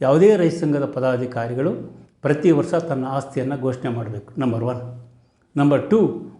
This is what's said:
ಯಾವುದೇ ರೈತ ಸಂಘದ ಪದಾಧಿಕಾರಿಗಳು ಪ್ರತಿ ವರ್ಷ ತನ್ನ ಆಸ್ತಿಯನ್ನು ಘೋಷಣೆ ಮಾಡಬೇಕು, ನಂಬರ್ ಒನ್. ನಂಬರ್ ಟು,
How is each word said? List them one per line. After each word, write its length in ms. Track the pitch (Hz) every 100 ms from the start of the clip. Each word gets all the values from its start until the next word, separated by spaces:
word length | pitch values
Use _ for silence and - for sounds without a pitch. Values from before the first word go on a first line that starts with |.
ಯಾವುದೇ 360 | 127 151 196 208
ರೈತ 180 | 170
ಸಂಘದ 300 | - 156 143
ಪದಾಧಿಕಾರಿಗಳು 880 | 139 127 131 127 123 120 117 123 151 233 - - - _
ಪ್ರತಿ 280 | 139 151 180
ವರ್ಷ 240 | 160 170
ತನ್ನ 300 | 170 165 135
ಆಸ್ತಿಯನ್ನು 540 | 131 135 131 135 131 139
ಘೋಷಣೆ 300 | 127 127 135
ಮಾಡಬೇಕು, 520 | 117 110 113 - -
ನಂಬರ್ 240 | 127 113
ಒನ್. 420 | 117 123 - - - _ _ _ _ 147
ನಂಬರ್ 340 | 143 139 -
ಟು, 360 | 220 190 - - -